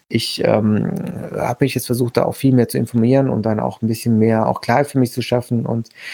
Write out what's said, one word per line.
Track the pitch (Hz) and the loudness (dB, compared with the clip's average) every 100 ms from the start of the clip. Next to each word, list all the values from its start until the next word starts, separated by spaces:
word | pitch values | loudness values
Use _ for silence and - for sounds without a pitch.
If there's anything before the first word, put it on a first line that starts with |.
| - | -4
ich, | 117 - - | -4 -2 -2
ähm, | - 110 107 107 50 - - - - | 2 2 2 2 0 -4 -8 -10 -10
habe | - - 120 | -6 -4 0
mich | 135 | 0
jetzt | 123 - | -2 -2
versucht, | 120 120 - | -2 0 0
da | |
auch | - | 0
viel | - 135 | 0 2
mehr | 127 117 | 4 2
zu | 131 | 0
informieren | 117 120 117 135 131 | -2 0 2 2 2
und | 120 110 | 0 0
dann | 107 | 0
auch | - - | -2 -2
ein | 113 | -4
bisschen | 110 120 110 | -2 0 4
mehr | 110 110 110 | 4 2 0
auch | 123 | -2
Klarheit | - 123 147 | 0 0 2
für | 135 | 0
mich | 123 | 0
zu | - | -2
schaffen. | - 123 - 117 123 | -2 -2 0 -4 -2
Und | 117 - - - | -4 -6 -14 -16